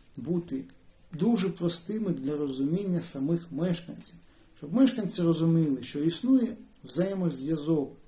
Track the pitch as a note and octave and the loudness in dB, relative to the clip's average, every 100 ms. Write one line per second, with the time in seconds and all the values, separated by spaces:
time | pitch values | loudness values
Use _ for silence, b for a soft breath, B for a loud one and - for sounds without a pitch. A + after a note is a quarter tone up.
0 | - - A#2 F3+ E3+ C3 - - - _ | -18 -12 -4 -4 -4 -8 -8 -16 -20 _
1 | - D3+ G#3 A3 F#3 E3 F3 - - G#3+ | -16 -2 2 2 0 -2 -2 -2 -4 -4
2 | G3+ C#3+ C3+ D3 D3 C3 C#3 F3 G3 F3 | -2 -2 -2 -2 -2 -2 0 0 0 -2
3 | - C#3 C3+ E3+ - C#3 F3+ E3+ - - | -2 -2 0 0 -2 -4 -2 -2 -6 -12
4 | - - b b b - D3 G3+ C4 - | -14 -14 b b b -18 -4 4 4 4
5 | F#3+ - E3+ D#3+ E3 E3 D#3 C3 A#2 D3 | -2 2 2 4 4 4 4 0 -4 -2
6 | D#3 E3 B3 C4 A3+ - - - - - | 0 2 4 4 4 -4 -16 -18 -6 -2
7 | F#3+ G3 F3 C3+ C3+ D#3+ D3 D#3+ C3+ - | 0 0 0 -2 -2 -2 2 0 0 -8